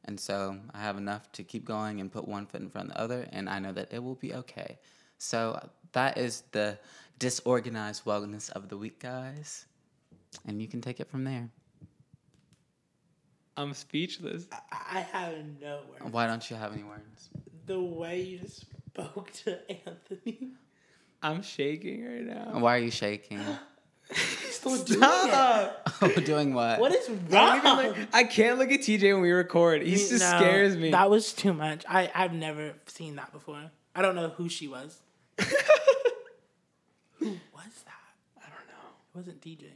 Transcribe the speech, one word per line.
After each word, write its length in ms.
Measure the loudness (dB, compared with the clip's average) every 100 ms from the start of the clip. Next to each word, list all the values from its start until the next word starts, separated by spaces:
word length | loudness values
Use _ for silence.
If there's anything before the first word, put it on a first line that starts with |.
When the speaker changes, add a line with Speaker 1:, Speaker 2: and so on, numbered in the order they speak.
| -12
Speaker 1:
And 140 | -12
so 400 | -6 -4 -4 -8 -14
I 60 | -10
have 180 | -8 -6
enough 340 | -6 -8 _
to 100 | -18
keep 220 | -12 -12 -8
going 360 | -6 -4 -6
and 100 | -8
put 160 | -8 -8
one 200 | -10 -10
foot 140 | -12
in 80 | -12
front 180 | -12 -10
of 60 | -6
the 60 |
other. 260 | -6 -6 -8
And 160 | -8 -6
I 120 | -6
know 140 | -6
that 200 | -8 -8
it 60 | -10
will 120 | -10 -10
be 180 | -10
okay. 460 | -10 -12 -14 -14 -16 _ _ _ _
So 500 | -4 -2 -2 -4 -12 _ -4
that 260 | 0 0 0
is 240 | -4 -6 _
the 280 | -4 -4 -6 -18 -20 -20 _
disorganized 840 | -4 -2 0 0 0 -8 -8 -8 -2
wellness 440 | -2 -4 -10 -12
of 200 | -12 -12
the 80 | -12
week, 200 | -12 _
guys. 680 | -12 -10 -12 -14 -14 -16 -18 _ _ _ _ _ _ -18 -10
And 120 | -10
you 40 | -8
can 140 | -10
take 180 | -10 -10
it 80 | -10
from 140 | -8 -6
there. 260 | -6 -10 _ _ _ -20 _ _ _ _ _ _ _ _ _ _ _ _ _ _ _ _ -10
Speaker 2:
I'm 160 | -8
speechless. 760 | -10 -8 -6 -6 -8 -10 -10 -12
Speaker 3:
I, 100 | -16 -12
I 280 | -14 -8 -8
have 340 | -6 -8 -8 -10 -14 -14
no 200 | -12 -12 -14
words. 200 | -14 -6
Speaker 1:
Why 120 | -2 -2
don't 220 | -2 -8
you 60 | -10
have 160 | -10
any 100 | -10
words? 460 | -14 -18 -20 -20 -18 -18 -18 -20 -8
Speaker 3:
The 140 | -6
way 380 | -6 -8 -8 -6
you 240 | -8 -10 -14
spoke 840 | -16 -20 -20 -16 -14 -12 -12 -14 -8
to 160 | -6 -6 -10 -14 -14
Anthony. 680 | -18 _ -10 -10 -10 -14 -16 _ _ _ _ _ _
Speaker 2:
I'm 200 | -6 -6
shaking 640 | -8 -4 -2 -2 -8 -10 -10
right 180 | -10
now. 340 | -10 -10 -6 2
Speaker 1:
Why 160 | 4 4
are 40 |
you 100 | 0
shaking? 480 | -2 -4 -6 -10 -10
Speaker 3:
<laughs> 960 | -8 -8 -12 _ _ _ _ -2 -2 -4 -8 -6
Still 240 | -2 -2
doing 180 | 0 6
it. 20 |
Speaker 2:
Stop. 840 | 8 8 4 6 6 4 2 -2 -6
Speaker 1:
<laughs> 80 | 2
Oh, 60 | 4 4
doing 320 | 2 2 2
what? 260 | 2 2 2
Speaker 3:
What 140 | 4
is 160 | 2 0
Speaker 2:
I 20 | -6 4
don't 280 | 8 8 8
even 60 | 6
Speaker 3:
wrong? 120 | 4
Speaker 2:
like, 180 | 2 -2 2
I 100 | 4
can't 340 | 4 4 4 4
look 140 | 2
at 100 | 2
T 140 | 2 4
J 140 | 6
when 80 | 6
we 100 | 6
record. 500 | 4 4 4 6 4
He 100 | 2
Speaker 3:
Me- 60 | 2
Speaker 2:
just 140 | 2
Speaker 3:
no, 40 | 2 4 6
Speaker 2:
scares 380 | 8 8 6 4
me. 140 | 4
Speaker 3:
that 180 | 6 8
was 240 | 6 4
too 200 | 0 0
much. 300 | 2 -2 -6 0
I, 200 | 2 2 0
I've 160 | -2
never 380 | -2 -6 -6 -8 -10 -20
seen 320 | -14 -12 -12
that 160 | -14
before. 360 | -16 -14 -14 -16 _ _
I 80 | 2
don't 140 | 2 2
know 140 | -4
who 180 | -4 -6
she 220 | -6 -10
was. 280 | -12 -14 -20 _ _
Speaker 2:
<laughs> 180 | _ -4 0 2 6 6 8 6 2 -2 -14 -20 _ _ _ _ _ _ _ _
Speaker 3:
Who 120 | -6 -6 -14
was 200 | -20 -20 -20 -20
that? 280 | -20 _ _ _ _
Speaker 2:
I 100 | -20
don't 180 | -20 -20
know. 180 | -20 -20 _ _
Speaker 3:
It 40 | -16
wasn't 240 | -16 -16
T 140 | -18 -18
J. 80 | -20